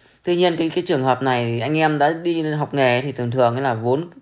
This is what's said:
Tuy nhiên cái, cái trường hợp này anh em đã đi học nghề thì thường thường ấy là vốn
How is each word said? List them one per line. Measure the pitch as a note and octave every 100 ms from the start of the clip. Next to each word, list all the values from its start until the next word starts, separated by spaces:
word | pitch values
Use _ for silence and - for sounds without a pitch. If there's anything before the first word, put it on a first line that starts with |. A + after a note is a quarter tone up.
| _ _
Tuy | - F3
nhiên | F3+ E3
cái, | E3
cái | G#3 -
trường | D3
hợp | C3 B2
này | C3+ B2 A#2+ A#2
anh | B2 D#3
em | D#3 D3+
đã | C#3+
đi | E3 F3 E3
học | D#3 D3+ C#3+
nghề | C#3+ C3 B2
thì | C#3+
thường | B2 A#2+
thường | B2 A#2+
ấy | B2
là | C#3
vốn | A2+ A#2+ C#3 F3 -